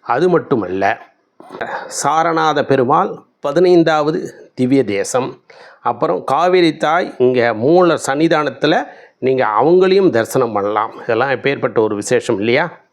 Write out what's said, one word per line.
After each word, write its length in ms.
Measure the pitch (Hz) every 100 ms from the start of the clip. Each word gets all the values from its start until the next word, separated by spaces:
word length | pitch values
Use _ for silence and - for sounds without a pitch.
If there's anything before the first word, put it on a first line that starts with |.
அது 280 | - 123 180
மட்டுமல்ல, 720 | 165 - 123 90 95 98 113 - _ _ _ - - - - - -
சாரநாத 600 | 143 156 165 165 156 147
பெருமாள் 560 | 139 135 123 160 202 - _ _
பதினைந்தாவது 1120 | 143 147 180 175 165 156 147 165 147 - - -
திவ்ய 280 | 127 135
தேசம். 580 | 110 101 95 127 127 127 _ - - -
அப்புறம் 420 | 123 113 160 180
காவிரி 540 | - 139 180 180 170 151
தாய் 380 | 151 165 - -
இங்க 360 | 127 127 117
மூல 440 | 107 127 175 175 151 -
சன்னிதானத்துல 760 | 139 160 160 147 123 147 196 285 - - _
நீங்க 300 | 131 131 113 107
அவங்களையும் 480 | 143 180 190 190 185
தரிசனம் 440 | 113 110 143 117
பண்ணலாம். 380 | 104 101 107 113 -
இதெல்லாம் 280 | - 113 135
எப்பேற்பட்ட 500 | 123 135 139 135 110
ஒரு 160 | 110 104
விசேஷம் 420 | 101 123 - 104
இல்லையா? 400 | 110 127 170 - _